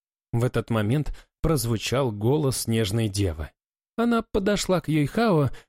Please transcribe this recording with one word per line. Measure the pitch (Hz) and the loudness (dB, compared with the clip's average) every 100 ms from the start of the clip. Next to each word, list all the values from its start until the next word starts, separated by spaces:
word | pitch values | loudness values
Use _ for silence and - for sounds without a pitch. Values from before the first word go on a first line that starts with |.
| _ _ _ | _ _ _
В | 117 | 0
этот | 123 117 - | 0 0 0
момент | 113 104 147 147 - - _ | 0 2 0 -2 -6 -12 _
прозвучал | 160 151 113 113 - 123 131 | 0 0 0 -2 -2 0 0
голос | 104 110 151 139 - | 0 0 2 0 -2
снежной | - 113 107 113 110 | 0 0 0 0 -2
девы. | 98 98 78 76 - _ _ _ - | 0 -2 -2 -10 -14 _ _ _ -2
Она | 240 233 - | 0 0 0
подошла | 214 196 202 - 180 | -2 0 0 0 -2
к | - | 0
Юйхао, | 156 143 - 233 165 135 - | 0 0 0 2 2 0 -4